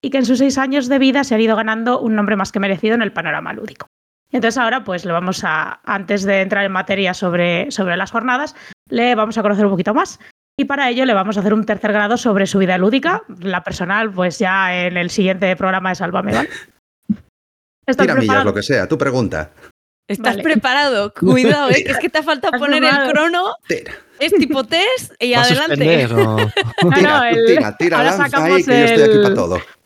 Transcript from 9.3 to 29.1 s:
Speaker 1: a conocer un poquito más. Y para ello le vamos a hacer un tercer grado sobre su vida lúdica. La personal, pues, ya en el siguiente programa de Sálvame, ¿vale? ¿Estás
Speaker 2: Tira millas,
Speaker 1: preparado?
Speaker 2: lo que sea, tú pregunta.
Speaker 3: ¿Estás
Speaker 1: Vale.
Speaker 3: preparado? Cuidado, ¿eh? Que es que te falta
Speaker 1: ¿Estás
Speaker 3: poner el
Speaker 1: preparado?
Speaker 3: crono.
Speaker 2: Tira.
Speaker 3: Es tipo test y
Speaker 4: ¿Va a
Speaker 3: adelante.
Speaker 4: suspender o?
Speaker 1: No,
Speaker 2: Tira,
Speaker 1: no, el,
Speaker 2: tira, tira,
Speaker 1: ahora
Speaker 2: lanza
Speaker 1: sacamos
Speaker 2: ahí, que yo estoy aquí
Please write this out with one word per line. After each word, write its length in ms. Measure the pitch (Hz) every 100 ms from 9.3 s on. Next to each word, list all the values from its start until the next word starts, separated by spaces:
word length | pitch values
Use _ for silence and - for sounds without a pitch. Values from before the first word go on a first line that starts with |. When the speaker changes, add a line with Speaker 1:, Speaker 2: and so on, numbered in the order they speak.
| 226
Speaker 1:
a 60 |
conocer 200 | 202 202
un 60 | 202
poquito 220 | 190 180
más. 260 | 240 381 - - _ _ -
Y 80 | 277
para 240 | 277 262
ello 160 | 247 262
le 80 |
vamos 240 | 202 196 208
a 40 |
hacer 120 | 196
un 120 | 214 214
tercer 260 | 208 214
grado 240 | 208 208 240
sobre 300 | 247 202 190
su 100 | 196
vida 220 | 185 185
lúdica. 420 | 190 269 311 403 427 185
La 220 | 180 185
personal, 480 | - - 180 202 220
pues, 280 | 185 180 -
ya 360 | 185 196 190 180 180
en 100 | 180
el 140 | 175
siguiente 440 | - 185 190 190 180
programa 340 | 190 190 185
de 60 | 180
Sálvame, 380 | 180 185 196
¿vale? 160 | 214 294 - - _ _ _ - 214 _ _ _ _ _ _ -
¿Estás 200 | 254 -
Speaker 2:
Tira 80 | 269
millas, 20 | 226
Speaker 1:
preparado? 200 | 269 220
Speaker 2:
lo 80 | 104
que 80 |
sea, 240 | 101 127 92
tú 100 | 156
pregunta. 540 | 135 127 101 82 76 _ - _ _ _ _
Speaker 3:
¿Estás 240 | 202 247
Speaker 1:
Vale. 100 | 208
Speaker 3:
preparado? 720 | 320 294 254 269 285 226 202
Cuidado, 560 | - 180 254 262 294 277
¿eh? 140 | 262 -
Que 60 |
es 80 | 262
que 100 | 311
te 140 | 311
falta 240 | 302 294 359
Speaker 1:
¿Estás 120 | -
Speaker 3:
poner 240 | 285 285
el 60 | 311
Speaker 1:
preparado? 220 | 277 269
Speaker 3:
crono. 420 | 294 330 349 392 - -
Speaker 2:
Tira. 260 | - - - _ _
Speaker 3:
Es 120 | 302
tipo 300 | 359 277 269
test 500 | 233 330 415 508 - -
y 140 | 247
Speaker 4:
¿Va 80 | 240
a 20 |
Speaker 3:
adelante. 320 | 240 247 311 143
Speaker 4:
suspender 380 | 156 165 120
o? 240 | 117 - 107
Speaker 1:
No, 540 | 107 - 117 - 175 277
Speaker 2:
Tira, 240 | 294 302
Speaker 1:
no, 40 | 240
el, 200 | 233 226
Speaker 2:
tira, 320 | 311 214 -
tira, 200 | 170 165
Speaker 1:
ahora 100 | 254
Speaker 2:
lanza 160 | - 277
Speaker 1:
sacamos 260 | 277 311 -
Speaker 2:
ahí, 60 |
que 80 | 285 240
yo 60 | 233
estoy 180 | 226
aquí 120 | 220